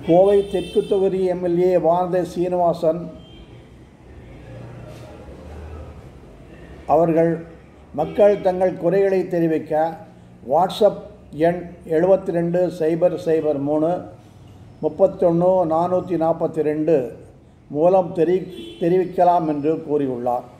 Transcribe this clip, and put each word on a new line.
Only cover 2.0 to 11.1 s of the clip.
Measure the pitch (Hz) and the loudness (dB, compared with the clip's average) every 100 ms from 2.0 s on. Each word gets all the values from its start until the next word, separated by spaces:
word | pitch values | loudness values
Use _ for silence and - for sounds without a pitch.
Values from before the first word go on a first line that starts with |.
| 180 180 | 0 -2
சீனிவாசன் | 165 180 180 180 170 156 165 170 - - - - - - - - - - - - - - - - - - - - - - - - - - - - - - - - - - - - - - - | -2 -4 -2 0 0 2 -2 -2 -8 -16 -20 -20 -20 -20 -20 -20 -20 -20 -20 -20 -20 -20 -18 -18 -18 -18 -18 -18 -18 -18 -18 -18 -18 -16 -14 -14 -16 -18 -20 -20 -20 -20 -20 -20 -20 -16 0
அவர்கள் | 147 170 160 165 165 - - - - - | 2 4 2 2 0 -8 -20 -20 -20 -14
மக்கள் | 143 160 - 202 196 | -8 -6 4 4 4
தங்கள் | 180 180 185 156 | 0 0 -2 0
குறைகளை | 170 196 196 190 185 | 0 2 2 0 -2
தெரிவிக்க | 175 165 156 - 151 160 165 - - - - 113 | 0 0 0 -2 -2 -2 -4 -18 -20 -20 -18 -2
WhatsApp | 147 185 - 202 - - | 0 0 2 2 2 -14